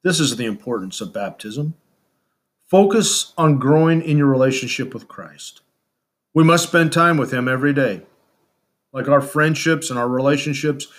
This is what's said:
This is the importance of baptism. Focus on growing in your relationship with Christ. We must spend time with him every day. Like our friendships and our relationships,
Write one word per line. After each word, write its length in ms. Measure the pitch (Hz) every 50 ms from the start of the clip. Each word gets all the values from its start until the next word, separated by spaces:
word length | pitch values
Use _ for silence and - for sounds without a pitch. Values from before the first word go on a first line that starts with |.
| _
This 160 | 180 175 160
is 180 | 156 135 120
the 80 | 110 123
importance 560 | 113 104 104 - 127 120 107 95 95 - -
of 100 | 107 90
baptism. 640 | - 107 101 95 87 _ - 107 107 135 147 156 160 _ _ _ _ _ _ _ _ _ _ _ _ _ _ _ _ _ _
Focus 640 | _ - 190 202 196 208 226 208 - - - - - _
on 220 | - 165 156 147 135
growing 420 | 135 135 147 156 160 160 165 160
in 160 | 165 165 147
your 100 | 147 143
relationship 640 | 139 135 131 131 135 131 131 - 120 - - 123 - -
with 140 | 110 -
Christ. 540 | _ - - - 76 73 71 - - - _ _ _ _ _ _ _ _ _ _ _ _ _ _ _ _
We 100 | 156 165
must 240 | 165 170 170 165
spend 240 | - - 170 165 156
time 260 | - 165 170 170 170
with 160 | 151 123 110 131
him 140 | 127 123
every 260 | 127 131 127 135 143 143
day. 300 | 143 135 117 98 87 - _ _ _ _ _ _ _ _ _ _ _ _ _ _ _ _ _ _
Like 140 | 131 127 139
our 120 | 143 143
friendships 680 | 135 139 - 151 151 160 156 143 - 160 165 156 - -
and 100 | 131 123
our 80 | 120
relationships, 800 | 123 127 127 131 139 143 139 139 151 143 139 - 151 143 139 - - _